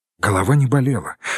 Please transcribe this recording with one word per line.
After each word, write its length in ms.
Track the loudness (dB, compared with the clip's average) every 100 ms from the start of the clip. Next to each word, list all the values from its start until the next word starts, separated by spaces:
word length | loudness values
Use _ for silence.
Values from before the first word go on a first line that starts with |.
| _ -6
Голова 380 | -2 0 2 2
не 100 | 2
болела, 520 | 2 0 -2 -6 -12 -8